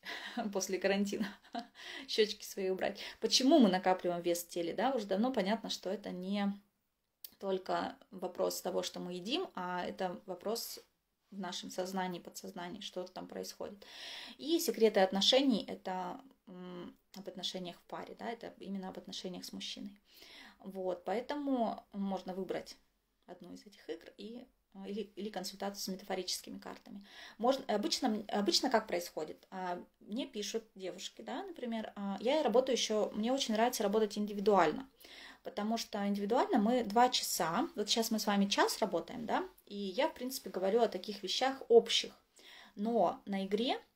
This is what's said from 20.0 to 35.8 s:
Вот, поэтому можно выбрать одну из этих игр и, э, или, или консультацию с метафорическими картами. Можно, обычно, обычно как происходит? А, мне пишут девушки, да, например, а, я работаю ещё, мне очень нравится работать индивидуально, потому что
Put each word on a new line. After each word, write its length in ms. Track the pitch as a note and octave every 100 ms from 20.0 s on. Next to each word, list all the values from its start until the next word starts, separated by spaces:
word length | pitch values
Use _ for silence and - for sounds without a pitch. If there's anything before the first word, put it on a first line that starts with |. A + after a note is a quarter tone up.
| _ - - - - -
Вот, 460 | - F#3+ F#3 - -
поэтому 800 | G#3 B3+ D4 C#4 B3+ A3 - -
можно 400 | G3+ G3 F#3+ F#3+
выбрать 440 | F#3 F3+ D#3 - - _ _ _ _ -
одну 260 | F3 F3+
из 120 | F#3 G#3
этих 240 | G3+ -
игр 200 | E3 - -
и, 280 | G3+ A#3+ C4+ _ _ G3
э, 140 | F#3+
или, 120 | G3+ G3+ -
или 140 | G#3
консультацию 520 | G3 F#3+ - G3 G3+
с 40 | -
метафорическими 720 | F#3+ - F#3+ F#3 - - G3
картами. 460 | - F#3+ - G3+ G3+ - - -
Можно, 260 | A#3 C4+ -
обычно, 560 | G#3 D#4 - C4+ G#3+ -
обычно 400 | G3+ G3+ - C#4
как 180 | A3+ G#3+
происходит? 600 | F3 F3 - D#3+ F3 -
А, 300 | F#3+ F#3 F3 - _
мне 260 | - G#3+ D#4
пишут 360 | G#3+ G3+ A3+ - -
девушки, 460 | F#3 F3+ - -
да, 220 | A3 B3+
например, 500 | G4 D#4+ A#3 A3+ G#3+ -
а, 220 | G3 G3
я 220 | A3 D4+
работаю 320 | C4+ A3+ C4 A#3
ещё, 340 | - G#3+ G3+
мне 180 | - A3
очень 200 | C4+ C4+ G#3+
нравится 280 | A#3+ B3+
работать 340 | G3+ G#3+ G#3+ G#3
индивидуально, 720 | G#3 G#3 G3+ G3 D#3+ - - _ - - - -
потому 340 | - - G#3
что 300 | A3+